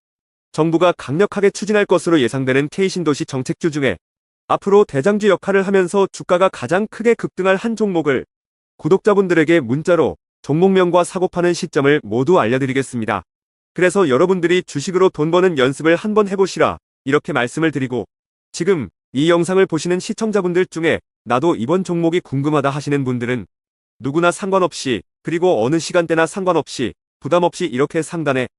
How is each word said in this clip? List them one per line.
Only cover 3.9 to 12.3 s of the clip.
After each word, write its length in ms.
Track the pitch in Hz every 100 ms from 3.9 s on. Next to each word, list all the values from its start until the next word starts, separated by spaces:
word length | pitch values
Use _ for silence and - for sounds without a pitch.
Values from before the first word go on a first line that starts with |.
| 85 _ _ _ _ -
앞으로 360 | 147 202 202
대장주 440 | 208 139 196 208 208
역할을 380 | 170 - 196 190
하면서 400 | 196 180 202 196
주가가 360 | - - 180 190
가장 380 | - 123 180 214
크게 260 | - 233
급등할 420 | 226 160 - 185 190
한 180 | 233 220
종목을 480 | 208 165 147 120 - _ _ _ _ _
구독자분들에게 840 | 156 190 214 202 185 165 151 170
문자로 560 | 113 143 180 170 113 76 _ _
종목명과 600 | - 156 190 190 175 175
사고파는 480 | 175 185 180 180 175
시점을 480 | 170 175 151 139 151
모두 340 | 104 117 135